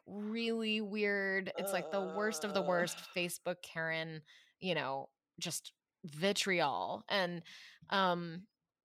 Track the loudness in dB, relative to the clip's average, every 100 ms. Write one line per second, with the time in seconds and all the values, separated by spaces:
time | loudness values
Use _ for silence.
0 | -12 -8 -4 -2 0 0 0 0 0 0
1 | 2 2 2 0 0 -2 0 0 0 -2
2 | 0 0 0 0 0 0 2 2 2 -2
3 | -6 -4 -2 -4 -6 -6 -6 -4 -2 -2
4 | -4 -8 -12 -20 _ -6 0 2 2 -2
5 | -6 _ _ -8 -4 -4 -8 _ _ _
6 | -10 0 2 4 2 4 4 2 0 -4
7 | 0 2 2 -2 -8 -18 -20 -14 0 4
8 | 4 4 -2 -8 -12 _ _ _